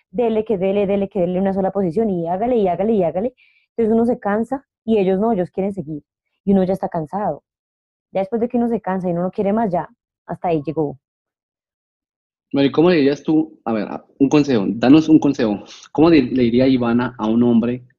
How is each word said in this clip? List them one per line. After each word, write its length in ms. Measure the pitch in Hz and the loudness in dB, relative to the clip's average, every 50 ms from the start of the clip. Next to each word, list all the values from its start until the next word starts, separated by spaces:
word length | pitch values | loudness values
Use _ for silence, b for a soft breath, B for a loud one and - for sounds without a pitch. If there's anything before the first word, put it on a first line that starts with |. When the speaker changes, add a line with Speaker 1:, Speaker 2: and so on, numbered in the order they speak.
| _ _ | _ _
Speaker 1:
dele 340 | - 190 240 226 220 214 220 | -4 -2 -2 0 0 -2 -2
que 140 | - 226 180 | -2 -2 -2
dele, 280 | 190 190 196 202 202 | 0 0 0 0 0
dele 220 | 190 202 202 196 190 | 0 0 -2 -2 -4
que 120 | - 202 175 | -2 -2 -2
dele 180 | 175 180 180 | 0 0 0
una 140 | 196 196 190 | 0 0 0
sola 180 | 196 190 190 - | 0 -2 -2 -2
posición 380 | 196 196 175 151 208 226 214 | -2 -2 -2 0 0 -2 0
y 180 | 190 175 165 165 | -2 -2 -2 -4
hágale, 280 | 180 185 220 247 254 226 | -4 -2 -2 0 0 0
y 100 | 202 180 | 0 0
hágale, 240 | 175 165 196 220 233 | 0 0 0 0 2
y 100 | 202 180 | 2 0
hágale. 300 | 160 160 180 214 254 - _ _ _ _ _ _ _ _ | 0 -2 -4 -6 -6 -8 _ _ _ _ _ _ _ _
Entonces 180 | - 233 214 226 | -2 0 2 2
uno 120 | 226 233 | 2 2
se 120 | 233 247 247 | 2 0 -2
cansa 460 | - 202 202 220 226 - 269 277 - _ _ _ _ | -2 -2 -2 -2 -2 -4 -6 -10 -10 _ _ _ _
y 140 | 220 226 208 | -2 0 2
ellos 220 | 190 185 190 190 | 2 2 0 0
no, 120 | 214 233 233 | 0 0 0
ellos 180 | 180 175 - | -2 -2 -4
quieren 220 | - - 190 208 202 | -4 -6 -6 -4 -6
seguir. 280 | 196 143 147 156 147 - _ _ _ _ _ _ _ _ | -8 -10 -10 -12 -12 -12 _ _ _ _ _ _ _ _
Y 80 | 196 202 | 2 2
uno 120 | 190 185 | 2 2
ya 100 | 175 190 | 2 -2
está 140 | 175 - 185 | -4 -4 -6
cansado. 560 | - 170 156 151 - 196 208 180 143 - - _ _ _ _ _ _ _ _ _ _ _ _ _ - | -6 -6 -8 -6 -6 -6 -4 -4 -6 -6 -12 _ _ _ _ _ _ _ _ _ _ _ _ _ -4
Ya 80 | 190 | -4
después 200 | 196 190 - 226 | -4 -2 -2 -4
de 80 | 226 240 | -4 -2
que 100 | - 240 | 0 -2
uno 100 | 233 233 | 0 0
se 120 | 233 196 | -2 -4
cansa 280 | - 185 185 190 175 185 | -4 -4 -4 -4 -2 -2
y 40 | 170 | -2
uno 100 | 170 175 | -2 -4
no 60 | 185 - | -4 -4
quiere 200 | - 202 196 202 | -2 -2 0 0
más, 180 | 226 233 202 165 | 0 0 0 -2
ya, 160 | 170 151 - - _ _ _ _ _ _ | -4 -4 -6 -14 _ _ _ _ _ _
hasta 220 | - 165 - - 185 | -14 -12 -8 -4 -2
ahí 140 | 165 156 143 | -2 -2 -4
llegó. 340 | 165 143 156 156 143 139 - _ _ _ _ _ _ _ _ _ _ _ _ _ _ _ _ _ _ _ _ _ _ _ _ _ _ _ _ _ _ - | -4 -4 -4 -4 -4 -6 -12 _ _ _ _ _ _ _ _ _ _ _ _ _ _ _ _ _ _ _ _ _ _ _ _ _ _ _ _ _ _ -2
Speaker 2:
Bueno, 160 | 139 139 135 | 0 0 2
¿y 40 | - | 2
cómo 180 | - 156 180 | 2 2 4
le 60 | 180 | 4
dirías 260 | 160 135 139 143 143 - | 4 2 2 0 -2 -2
tú? 380 | - 160 156 160 - - _ _ | 0 0 0 0 -2 -8 _ _
A 80 | 113 113 | -4 -4
ver, 160 | 107 95 - | -4 -4 -6
a-, 160 | - - - _ _ _ | -10 -12 -14 _ _ _
un 100 | 139 131 | 0 2
consejo, 360 | - 147 143 143 131 110 95 - | 4 2 2 2 0 0 0 -2
danos 400 | 101 117 120 123 143 160 156 156 | -2 0 4 6 6 6 6 4
un 100 | 156 151 | 2 2
consejo. 460 | - 143 135 - 123 107 104 - - B B B B B _ | 2 0 0 0 -2 -2 -2 -4 -6 B B B B B _
¿Cómo 180 | - 156 170 | 2 4 6
di-, 120 | 170 147 127 120 | 6 4 4 2
le 140 | 120 131 123 | 0 0 0
diría 220 | 117 113 123 131 135 | 2 2 2 2 2
Ivana 460 | 131 123 120 117 117 120 123 127 123 - | 2 2 0 0 0 0 -2 -2 -6 -4
a 80 | 107 | -2
un 160 | 107 113 120 120 | 0 2 2 4
hombre, 420 | 120 120 113 117 120 123 123 123 _ _ | 4 4 2 2 0 -4 -6 -10 _ _